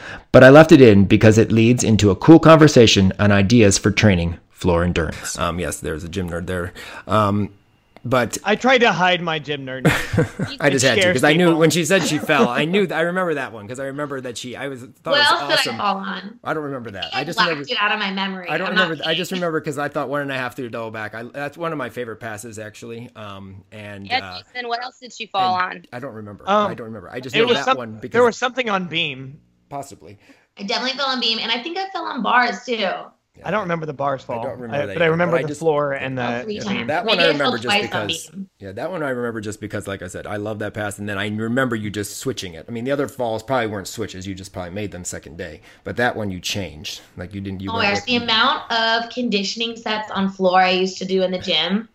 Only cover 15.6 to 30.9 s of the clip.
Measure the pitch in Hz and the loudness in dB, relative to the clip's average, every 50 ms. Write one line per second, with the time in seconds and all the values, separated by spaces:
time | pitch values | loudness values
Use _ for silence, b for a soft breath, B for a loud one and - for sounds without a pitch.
15.6 | 262 254 240 226 208 202 196 190 190 196 190 185 185 208 233 - - 127 156 160 | -2 -2 -4 -4 -2 -2 -2 -4 -6 -8 -10 -10 -12 -14 -18 -12 -8 -6 -6 -6
16.6 | 151 139 139 127 117 113 98 95 85 - - - 151 156 170 226 214 190 160 143 | -6 -8 -8 -10 -10 -12 -12 -10 -10 -8 -6 -6 -6 -4 -2 0 0 0 0 -4
17.6 | 143 - 240 220 208 208 214 214 208 196 190 196 190 190 190 185 180 170 156 165 | -6 -8 -4 -2 -2 -2 -2 -2 -4 -6 -4 -6 -6 -6 -8 -10 -8 -6 -6 -4
18.6 | 185 202 190 208 196 165 165 143 135 156 170 165 180 - 190 185 175 170 160 156 | -4 -2 0 0 0 0 -2 -6 -4 -4 -4 -4 -4 -6 -6 -4 -4 -2 -4 -4
19.6 | 156 160 139 135 147 143 - 156 143 120 139 147 143 139 135 127 127 123 - - | -4 -4 -6 -6 -6 -6 -4 -6 -6 -4 -4 -4 -4 -4 -4 -6 -6 -6 -8 -8
20.6 | 131 117 113 120 113 113 110 110 107 104 107 113 120 120 - 143 143 147 143 165 | -10 -8 -8 -8 -8 -8 -8 -8 -10 -10 -10 -12 -14 -12 -10 -10 -10 -10 -8 -8
21.6 | 170 165 160 147 127 117 101 127 123 113 107 107 - 113 107 101 107 120 107 107 | -8 -6 -6 -6 -8 -8 -8 -10 -10 -10 -10 -12 -12 -12 -12 -12 -14 -14 -14 -14
22.6 | 107 107 107 - - 117 117 117 120 120 - 110 107 101 98 98 98 95 95 98 | -14 -16 -16 -16 -16 -14 -14 -14 -16 -16 -16 -16 -16 -14 -14 -16 -16 -18 -18 -20
23.6 | - _ - 107 104 104 101 98 98 98 - 262 - 95 90 90 - _ - 247 | -20 _ -20 -18 -16 -16 -16 -14 -12 -10 -10 -10 -10 -12 -16 -18 -20 _ -16 -14
24.6 | 247 240 233 233 247 254 262 _ 262 240 - - 226 196 - 196 185 185 185 180 | -10 -10 -10 -10 -10 -14 -18 _ -20 -20 -16 -16 -16 -10 -6 -4 -2 -2 -2 -2
25.6 | 180 185 180 180 170 - - 123 123 139 107 110 107 104 104 - - - 196 214 | -4 -6 -8 -14 -18 -16 -16 -14 -14 -14 -14 -14 -16 -16 -16 -12 -4 -2 0 0
26.6 | 208 196 - - 120 110 113 107 87 85 - 127 127 131 - 214 226 247 240 - | 0 -2 -4 -8 -12 -14 -14 -14 -14 -14 -14 -12 -10 -4 0 0 2 2 2 0
27.6 | - 254 254 127 120 113 107 110 - 127 - 226 247 233 - - 240 254 240 262 | 2 0 -2 -2 -4 -10 -12 -12 -10 -4 2 4 4 4 2 0 -4 -4 -2 -2
28.6 | 247 220 202 190 185 170 160 165 170 151 135 127 135 131 143 - _ _ _ _ | -4 -2 -2 -2 -4 -4 -4 -4 -4 -4 -6 -10 -14 -16 -16 -20 _ _ _ _
29.6 | _ - 147 143 131 - 101 98 - 78 101 101 b b 277 b b b b - | _ -14 -12 -12 -12 -12 -16 -20 -20 -20 -20 -20 b b -20 b b b b -12
30.6 | 202 196 233 220 240 262 | -8 -6 -6 -4 -4 -4